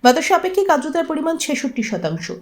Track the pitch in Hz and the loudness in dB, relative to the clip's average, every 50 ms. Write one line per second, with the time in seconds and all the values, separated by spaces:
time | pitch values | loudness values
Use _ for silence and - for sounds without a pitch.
0 | - 247 247 320 285 - 392 330 349 370 370 403 392 392 330 294 254 311 277 339 | 8 6 6 6 2 2 2 2 2 0 0 0 2 4 2 2 2 -2 -2 -2
1 | 330 - 320 302 311 330 330 320 - - 294 - - 262 - - 214 - 214 170 | -2 -2 -4 -4 -2 -2 -4 -4 -2 -4 -4 -4 -4 -6 -4 -4 -6 -4 -4 -4
2 | 175 160 160 165 - - - - | -4 -4 -4 -4 -6 -8 -10 -12